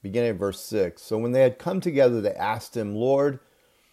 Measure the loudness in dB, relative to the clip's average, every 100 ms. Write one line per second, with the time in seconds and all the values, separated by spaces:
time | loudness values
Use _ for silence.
0 | -6 -2 0 0 -2 -4 -4 -2 -2 -4
1 | -6 -4 0 4 4 2 -4 -4 0 4
2 | 4 4 0 -2 -4 -4 -8 -8 -6 -2
3 | 0 2 0 -2 _ _ _ _ _